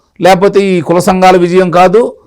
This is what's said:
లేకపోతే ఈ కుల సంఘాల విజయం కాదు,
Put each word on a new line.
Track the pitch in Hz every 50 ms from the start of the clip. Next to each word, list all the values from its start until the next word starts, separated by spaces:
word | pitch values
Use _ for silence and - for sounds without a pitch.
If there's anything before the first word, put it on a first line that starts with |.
| _ _ _ - 170
లేకపోతే | 180 190 175 196 196 202 196 202 196
ఈ | 185 175 - -
కుల | 170 180 175
సంఘాల | 185 185 185 185 185 185 175 175
విజయం | 170 180 190 185 175 160
కాదు, | 175 185 185 185 226 247 247 - - _